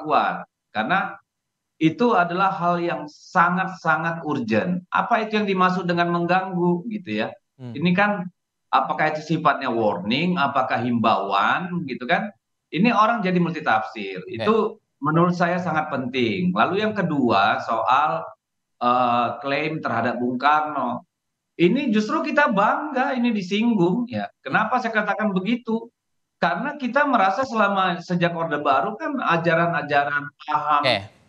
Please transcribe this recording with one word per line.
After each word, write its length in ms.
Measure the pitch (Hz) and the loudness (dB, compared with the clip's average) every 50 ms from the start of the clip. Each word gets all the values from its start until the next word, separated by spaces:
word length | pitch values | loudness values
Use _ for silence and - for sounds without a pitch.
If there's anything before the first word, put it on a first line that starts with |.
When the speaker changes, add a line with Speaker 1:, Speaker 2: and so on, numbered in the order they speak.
| 151 | -2
Speaker 1:
kuat. 400 | 156 139 117 104 95 87 90 90 _ _ _ _ _ | 0 2 2 2 0 -2 -6 -10 _ _ _ _ _
Karena 480 | - 104 117 - 180 196 196 - - - _ _ _ _ _ _ _ _ _ _ _ - | -6 -4 -2 0 0 -2 -2 -4 -10 -16 _ _ _ _ _ _ _ _ _ _ _ 0
itu 320 | 160 160 156 - 240 240 | 0 0 2 2 2 2
adalah 400 | 208 180 175 170 175 185 196 190 | 4 2 2 2 0 0 0 0
hal 240 | - - 175 175 175 175 170 | 0 0 0 0 0 0 0
yang 240 | 170 156 147 151 | -2 -4 -4 -8
sangat-sangat 1200 | - - - - - - 180 170 180 180 185 185 175 175 - - 165 156 160 165 170 165 165 156 | -12 -14 -20 -16 -2 2 4 4 4 4 0 -2 -4 -6 -4 0 0 0 0 0 -4 -4 -4 -4
urgent. 560 | 151 - 123 117 107 110 104 - - 90 - - - | -4 -4 -4 -2 0 0 0 2 0 -4 -4 -4 -2
Apa 320 | - 185 - - 233 214 214 | -2 -2 0 2 0 0 0
itu 160 | 214 214 214 | 0 0 0
yang 80 | 208 | 0
dimaksud 400 | 196 190 185 180 180 180 190 175 | 0 2 2 2 2 2 0 -2
dengan 240 | 175 175 170 175 170 | -2 0 0 0 0
mengganggu 720 | 175 175 170 170 180 190 190 190 180 170 175 175 175 170 - 117 | 0 0 0 2 2 0 0 -2 -2 0 2 2 2 0 -2 -8
gitu 320 | 107 98 - 110 107 107 117 | -8 -8 -8 -6 -4 -4 -4
ya? 80 | 123 - - _ _ _ | -4 -6 -14 _ _ _
Speaker 2:
Hmm. 160 | - 127 120 | -16 -14 -12
Speaker 1:
Ini 240 | 117 147 170 180 180 | -8 -2 0 2 4
kan 320 | 202 208 208 202 180 180 180 _ _ _ _ _ _ _ - - | 4 2 2 0 -2 -6 -10 _ _ _ _ _ _ _ 0 0
apakah 400 | 131 - - 151 - 156 156 156 | 0 2 0 -2 0 0 0 0
itu 80 | 151 151 | -4 -4
sifatnya 480 | - 160 143 151 147 135 131 135 127 | -2 -2 2 2 0 0 0 -2 -2
warning, 640 | 117 117 110 104 98 90 92 104 123 147 175 180 175 | 0 2 2 0 0 -2 -2 -2 -2 0 0 0 0
apakah 480 | 143 143 139 139 135 - - 135 117 120 | 0 0 0 0 0 0 0 -2 -2 0
himbauan 1040 | 123 120 113 113 113 104 95 98 98 98 98 104 117 135 156 180 175 175 170 147 | 0 0 2 2 2 2 2 0 0 0 0 2 2 0 0 -2 -4 -6 -6 -6
gitu 160 | 127 120 - 123 | -6 -8 -8 -2
kan? 320 | 123 175 202 214 214 - _ _ _ _ _ _ - - | -2 -2 -2 -2 -6 -10 _ _ _ _ _ _ -8 -2
Ini 160 | 156 208 240 | 2 2 2
orang 320 | 202 202 214 220 233 220 185 | 4 4 4 4 2 0 0
jadi 160 | 185 180 180 | 0 2 2
multitafsir. 800 | 170 160 160 151 135 127 110 107 - - - 110 101 98 95 90 | 0 0 -2 -4 0 0 0 0 0 -4 -8 -10 -8 -8 -8 -10
Speaker 2:
Oke. 160 | 87 92 117 | -10 -10 -8
Speaker 1:
Itu 200 | 113 110 208 233 - 104 - - - _ _ _ - | -2 0 2 2 2 0 -2 -6 -12 _ _ _ -6
menurut 320 | 139 151 160 165 175 180 | -4 0 2 4 2 2
saya 240 | 175 175 175 170 180 | 2 0 0 0 0
sangat 320 | 180 180 160 156 156 151 | -2 -2 -2 -2 -2 -2
penting. 640 | - 139 123 123 120 131 127 120 110 98 92 90 90 | -2 -4 -4 -4 -4 -2 0 0 0 0 0 0 0
Lalu 320 | 90 107 156 165 185 208 220 | 2 2 2 2 2 0 -2
yang 80 | 208 | -2
kedua 720 | - 202 180 156 151 135 123 113 104 98 101 110 123 - - | -2 -2 -2 0 0 2 2 4 4 4 4 2 2 0 -2
soal, 640 | 120 117 110 95 - 127 143 151 160 160 165 - - - _ _ _ _ _ _ _ _ - 120 | -4 -2 -2 2 2 2 2 2 0 -2 -4 -6 -10 -16 _ _ _ _ _ _ _ _ -2 0
eh, 440 | 123 123 127 123 120 120 120 120 113 - - | 2 2 4 2 2 2 2 0 -2 -4 -6
klaim 400 | 139 139 139 151 156 156 160 - | -4 -4 -2 -2 -2 -4 -4 -4
terhadap 400 | - 123 117 113 117 123 113 120 | -2 -2 -2 0 0 -2 -2 0
Bung 160 | 123 123 127 | -2 -2 -2
Karno. 720 | 123 139 147 151 156 151 151 147 139 127 120 120 - - _ _ _ _ _ _ _ _ _ _ | 2 2 4 4 4 2 0 -4 -4 -4 -4 -6 -8 -10 _ _ _ _ _ _ _ _ _ _
Ini 400 | - 165 190 240 277 302 240 208 | 2 4 4 4 2 0 2 2
justru 240 | 214 214 220 302 320 | 0 0 0 -2 -4
kita 320 | 311 294 247 285 294 277 | -4 0 2 2 2 4
bangga 640 | 208 196 208 233 277 302 - 302 262 247 262 277 262 | 2 2 2 2 0 0 -4 -4 -2 -2 -2 -2 -2
ini 160 | 247 240 240 | 0 0 0
disinggung 720 | 220 202 180 180 202 214 233 240 226 190 170 180 185 247 240 - | 0 -2 -2 -2 -2 0 2 2 2 4 2 2 2 0 -2 -4
ya. 160 | - 104 - - _ _ - | -4 -6 -6 -6 _ _ -10
Kenapa 400 | 135 156 196 220 226 254 240 - | -2 0 0 0 2 0 -2 -2
saya 80 | 226 | 0
katakan 400 | 226 214 190 208 196 196 214 208 | -2 -2 -2 -2 -2 -2 -2 -2
begitu? 560 | 185 185 185 214 240 233 - 226 220 226 - - _ _ _ _ _ _ _ _ _ - 190 | -2 -2 -2 -2 -4 -4 -2 -4 -4 -4 -6 -10 _ _ _ _ _ _ _ _ _ -2 -2
Karena 320 | 170 175 180 247 294 294 | 0 0 -2 -6 -8 -8
kita 320 | - 254 233 240 285 294 | -6 -6 -2 0 2 2
merasa 400 | 277 240 202 190 196 - 269 269 | 2 2 2 2 2 2 0 -4
selama 560 | 254 240 220 202 196 196 190 185 180 175 175 - | -2 0 0 2 2 2 0 0 0 -2 -4 -4
sejak 320 | - 180 175 170 170 165 | -4 -2 0 0 0 0
Orde 240 | 165 165 156 147 147 | -2 -4 -4 -4 -2
Baru 400 | 147 143 139 139 - 214 214 - | 0 2 2 2 0 -2 -6 -6
kan 160 | 320 294 277 240 | -6 -6 -4 -4
ajaran-ajaran 1040 | - 156 170 170 165 170 165 165 170 165 156 147 143 139 147 143 143 147 147 143 139 - _ _ - | 0 0 0 2 2 2 2 2 2 0 0 -4 -2 2 2 2 2 2 -2 -4 -4 -6 _ _ -8
paham, 360 | - 151 147 147 147 147 147 143 | -4 -4 -2 0 2 0 2 4
Speaker 2:
Oke. 160 | 131 113 98 98 - - _ _ | 2 0 0 -2 -8 -20 _ _